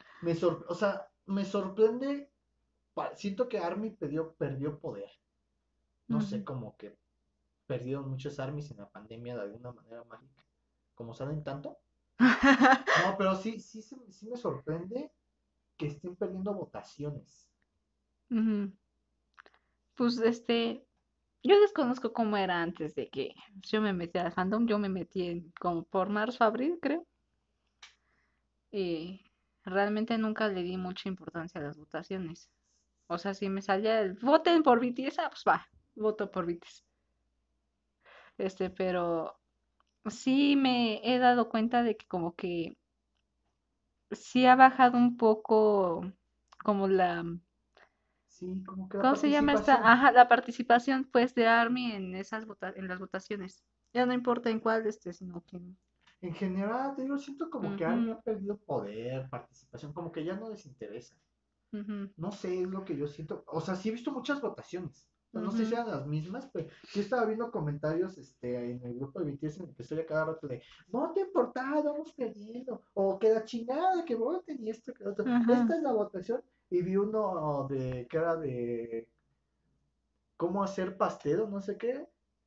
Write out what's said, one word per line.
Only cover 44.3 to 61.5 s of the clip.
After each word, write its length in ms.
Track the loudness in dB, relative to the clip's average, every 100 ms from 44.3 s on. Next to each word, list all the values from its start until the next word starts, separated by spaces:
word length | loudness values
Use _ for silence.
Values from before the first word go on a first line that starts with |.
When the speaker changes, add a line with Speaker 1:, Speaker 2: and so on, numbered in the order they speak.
| 4 8
Speaker 2:
ha 100 | 10
bajado 420 | 10 10 6 8
un 200 | 4 4
poco 880 | 4 4 4 4 6 4 2 0 -6 -12 _ _ _ -8
como 240 | -2 2 4
la 360 | 4 4 0 -6 -8 -12 _ _ _ _ _ _ _ _
Speaker 1:
Sí, 360 | _ -8 -8 -8
como 240 | -10 -8
que 80 | 0
la 60 |
Speaker 2:
¿cómo 120 | 2 4
se 140 | 4
llama 240 | 4 4
esta? 200 | 4 6
Speaker 1:
participación. 180 | 6 8
Speaker 2:
Ajá, 200 | 8 10
la 160 | 10 10
participación, 760 | 8 4 -6 4 4 4 -2 2
pues, 240 | 4 4 4
de 120 | 6
army 440 | 6 4 0 -2
en 240 | -6 -8 -8
esas 300 | -8 -8 -10
vota-, 280 | -10 -10 -8
en 120 | -8
las 120 | -8
votaciones. 640 | -8 -10 -8 -8 -8 -14 _ _ _
Ya 120 | 0 2
no 80 |
importa 360 | 2 0 0 0
en 100 | 0
cuál, 280 | 0 0 0
este, 260 | -6 -10
sino 300 | -14 -12 -14 -14
que 140 | -18 -16 -20 _ _ _ _
Speaker 1:
En 120 | -10
general, 640 | -4 -2 -2 -2 -2 -2 -4
te 80 |
digo, 140 | -4 -4
siento 320 | -6 -8 -6
como 260 | -4 -4 -2
que 100 | 0
Speaker 2:
Ujú. 80 |
Speaker 1:
army 180 | 0 0
ha 100 | -4
perdido 360 | -6 -6 -4 -8
poder, 720 | -6 -6 -6 -8 -6 -6 -8
participación, 640 | -10 -14 _ _ -16 -12
como 180 | -10 -10
que 120 | -8
ya 120 | -6 -6
no 140 | -8
les 160 | -12 -16
interesa. 500 | -16 -14 -14 -16 _ _ _ _